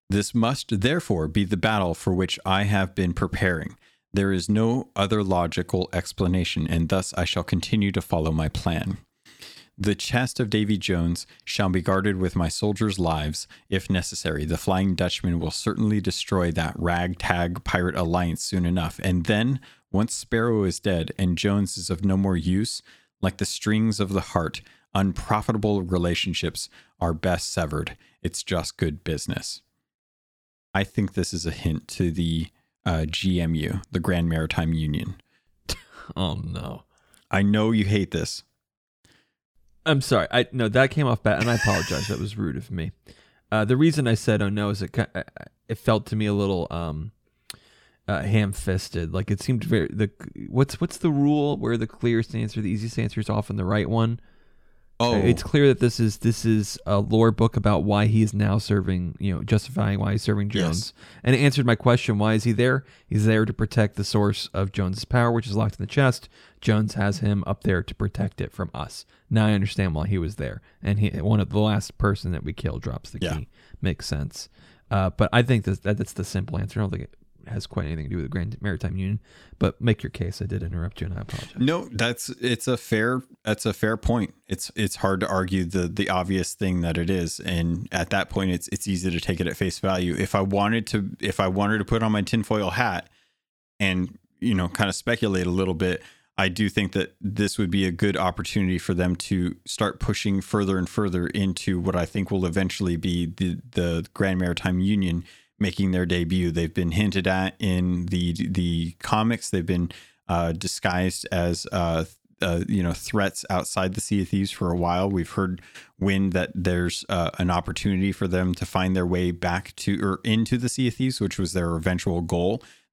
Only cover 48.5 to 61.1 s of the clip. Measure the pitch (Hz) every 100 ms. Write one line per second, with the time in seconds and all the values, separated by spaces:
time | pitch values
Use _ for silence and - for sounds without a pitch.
48.5 | 95 - 92 - 85 82 92 98 101 -
49.5 | 123 - 113 80 101 104 - - - -
50.5 | 127 139 - 170 - 175 143 143 151 143
51.5 | 143 117 117 113 - 123 113 113 110 113
52.5 | 107 104 104 113 - 113 - 107 107 -
53.5 | 101 92 104 95 113 113 120 - _ _
54.5 | - - - - - 117 113 98 120 -
55.5 | 151 143 123 120 - 110 - 117 110 113
56.5 | 110 101 - - 101 101 110 113 101 113
57.5 | - 104 95 98 101 107 110 107 101 104
58.5 | 104 - 101 95 90 87 - 98 87 -
59.5 | 107 - 131 107 101 101 104 - 104 104
60.5 | 104 85 87 - - -